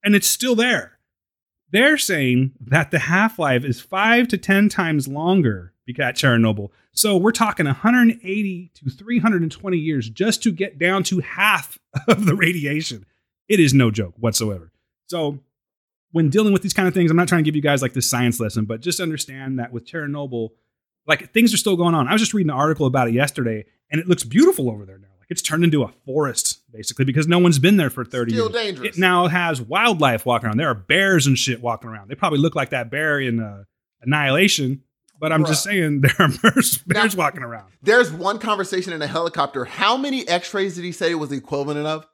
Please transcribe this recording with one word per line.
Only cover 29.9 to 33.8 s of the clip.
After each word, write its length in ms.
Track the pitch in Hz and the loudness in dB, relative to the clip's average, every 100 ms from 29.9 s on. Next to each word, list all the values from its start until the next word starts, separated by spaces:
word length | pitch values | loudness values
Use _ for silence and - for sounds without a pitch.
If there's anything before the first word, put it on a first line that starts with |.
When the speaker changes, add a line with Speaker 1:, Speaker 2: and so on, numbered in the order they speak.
| 185 143 113 | 2 2 2
Speaker 1:
walking 220 | - 120 113 | 0 0 0
around. 100 | 107 | -2
There 120 | 156 | 0
are 40 | |
bears 520 | 117 95 151 196 180 139 | -4 0 0 4 4 4
and 120 | 127 | 2
shit 220 | - 117 | 0 -4
walking 300 | 120 113 117 | -4 -8 -10
around. 180 | 110 98 | -18 -16
They 60 | |
probably 240 | 139 190 147 | -4 -2 2
look 160 | 160 156 | 0 0
like 140 | 135 | -4
that 200 | 135 117 | -6 -6
bear 300 | 139 156 143 | -4 -2 -2
in, 200 | 135 117 | -2 -4
uh, 240 | 110 101 101 _ | -4 -12 -20 _